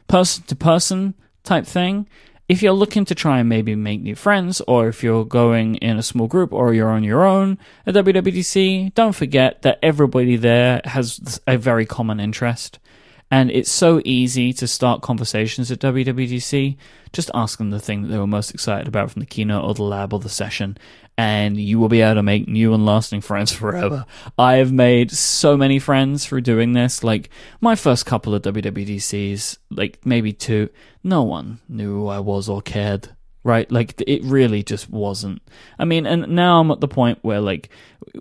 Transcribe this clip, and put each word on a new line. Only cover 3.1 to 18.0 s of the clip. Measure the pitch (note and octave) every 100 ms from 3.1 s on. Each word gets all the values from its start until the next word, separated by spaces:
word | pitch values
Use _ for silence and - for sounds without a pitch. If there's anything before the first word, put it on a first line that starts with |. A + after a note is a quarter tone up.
try | E3+ D#3 C3
and | A#2
maybe | A2+ A2
make | G#2+ G#2+ G#2+
new | G#2
friends, | A2 G3+ G3+ F3+ F#3 -
or | B2 A2+
if | A2+
you're | A#2+ A2+ A2+
going | A#2+ A#2+ A#2 A2
in | A2 A#2 A2
a |
small | A2+ B2 A2+
group, | F#3 F3+
or | G2 B2
you're | A2+ A2
on | A2
your | G#2+ B2
own | F#3+ G3 G3 F#3+ - _
at | -
W | G3 F#3+
W | F#3 F#3+
D | F3+
C, | F3 G3 F#3+ F#3+ F#3+
don't | A3+ A3+
forget | F#3 C3+ C#3 C3 -
that | C3+ -
everybody | D#3+ D3 C3+ B2+ B2 A#2
there | A#2 A#2 B2 A#2+ -
has | C3+ A#2+ - C3+ - -
a | B2+
very | B2 A2+
common | A2 - A2 G#2+
interest. | G#2 A2 A#2+ A#2+ - - _ _ _ _ -
And | C3 B2+
it's | B2+ -
so | - E3+ E3 -
easy | B2+ B2+ B2+ B2
to | B2+ A#2+
start | - B2+ A#2
conversations | - A#2 A#2 G#2+ G#2+ - A#2+
at | A#2+
W | C3+ C3 B2+
W | B2+ B2
D | B2
C. | - C#3+ C#3 C#3 - - -
Just | - E3
ask | - A2+ -
them | G#2+
the | G#2
thing | - G#2